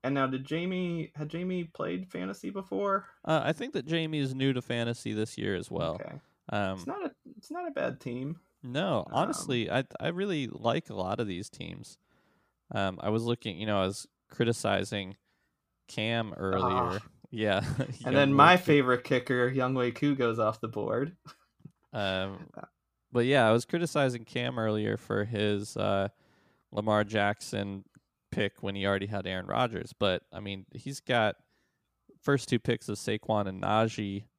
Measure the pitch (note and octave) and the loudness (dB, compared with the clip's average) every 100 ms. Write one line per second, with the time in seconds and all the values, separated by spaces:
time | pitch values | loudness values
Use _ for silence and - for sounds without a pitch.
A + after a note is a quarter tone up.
0 | B2+ C#3 C3 C3 C3+ D#3+ F3+ F#3 F3+ E3+ | 0 2 2 0 -2 -4 -2 -2 -2 -2
1 | D#3 D3+ D3+ E3 F3+ F#3 E3 - F3+ F3+ | -6 -8 -8 -4 -4 -4 -6 -6 -4 -4
2 | F#3 F#3 F#3 G3 G3 G3 F#3+ F#3+ G3+ G3 | -6 -6 -6 -6 -8 -8 -6 -2 0 0
3 | F#3 - - D#3+ - D#3+ B3+ G#3+ C3+ E3 | -2 -12 0 0 0 -2 -4 -4 -2 -2
4 | D#3+ D#3 C3+ C3 C3+ B2+ - A#2+ A#2 A#2 | 0 0 -2 2 2 2 -2 -2 -2 -2
5 | A2+ G#2+ A2 - G#2 F#2+ - F2 E2 E2 | -4 -2 -2 -2 -2 -2 -2 -2 -2 -4
6 | - D3 _ _ - G#2 G2 F#2+ F2 G4 | -8 -12 _ _ -6 -2 -2 -4 -6 -6
7 | F4 - - - - E4+ F4 - A#2+ - | -6 -10 -20 -20 -12 -8 -6 -4 -4 -4
8 | C3 A#2+ C3+ E3+ _ _ B2+ C3 F#3+ B2+ | -8 -6 -6 -8 _ _ -6 -4 0 -2
9 | - B2+ F#3 - - B2 G#2 A#2+ C3+ - | -2 -2 -2 -2 -2 -2 0 -2 -2 -6
10 | - F3 G3+ E3 C3 - A2+ D3+ - G2+ | -6 -2 -2 -2 -4 -2 0 0 -2 -4
11 | F#2 G#2 A2 F2+ - - E2+ - - - | -2 -2 -2 -4 -8 -12 -12 -12 -16 -20
12 | _ _ _ _ _ _ _ - G2 F#2 | _ _ _ _ _ _ _ -2 -2 -2
13 | - A2 A#2 A#2+ A2+ E2+ G#2+ G2+ F#2+ G2 | 0 0 0 -2 -4 -4 0 2 2 -2
14 | - _ _ - A#2 A#2 G2 F#2+ F#2+ G#2 | -12 _ _ 0 2 2 2 2 0 -4
15 | F#2+ F#2+ _ _ _ _ _ _ _ - | -8 -12 _ _ _ _ _ _ _ -4
16 | A2 A#2 A2 - F#2+ F#2+ A#2+ B2+ A#2+ G2 | -2 -2 -2 -4 -2 0 2 0 0 -4
17 | - _ - A2 G#2+ G2 G#2 - C3+ B2+ | -8 _ -12 -2 2 2 0 -4 -4 -4
18 | B2 C#3 C#3 C#3 D3+ F3+ F3+ D3 B2+ B2 | 0 4 6 8 10 8 6 4 6 2
19 | - B2+ B2 B2 B2 C3 B2+ C3 B2 A#2+ | 2 0 2 2 2 2 0 2 0 0
20 | C#3+ C3+ A#2+ A2+ A2 A2 A2 G#2+ A2 A2 | 0 2 2 2 0 0 -6 -4 -2 -2
21 | C#3+ F#3 - - _ _ - _ _ A2+ | -2 -6 -20 -20 _ _ -20 _ _ -4
22 | G2 F#2+ F#2+ G2 - - - _ _ _ | -2 0 -2 -6 -14 -16 -18 _ _ _
23 | _ B2 A#2+ C#3 A2+ A#2 - F3 E3+ D3+ | _ 0 4 6 8 6 4 -2 0 2
24 | C3+ B2 A2+ B2+ B2 B2+ A2 G#2+ G#2+ G#2 | 2 0 -6 -4 -4 0 0 2 0 -2
25 | - G#2+ G#2+ A2+ G#2 G#2 G#2 - G2+ G2 | -2 -2 0 0 2 2 -2 -2 0 2
26 | G2 _ _ _ _ _ _ G#2 G#2+ G#2+ | 0 _ _ _ _ _ _ -4 2 2
27 | G#2 G#2+ G2+ G#2 - G#2 G2+ G2 - - | 4 2 2 0 -4 -4 -4 -6 -12 -20
28 | _ _ _ - G2+ - G2+ G2 G2 G2 | _ _ _ -2 -2 -2 -6 -2 0 0
29 | G2+ G2+ F#2+ F#2 F#2 - B2 G#2 D#2+ - | 0 -4 -4 -4 -2 0 0 -2 -8 0
30 | G2+ F#2 _ E2+ G2+ G2 F#2 - - C#3 | 0 0 _ -10 -8 -8 -10 -14 -10 -12
31 | - B2 G#2+ - _ _ _ _ _ _ | 0 2 2 0 _ _ _ _ _ _
32 | _ - - C#3 - A#2 - A#2 - G#2 | _ -8 0 0 2 0 0 -2 -2 -6
33 | - G#2+ - G#2+ G2+ F#2+ F#2+ G#2+ A2+ - | -4 -4 0 0 0 -2 2 4 4 0
34 | G2+ G2 G#2 | -6 -6 -10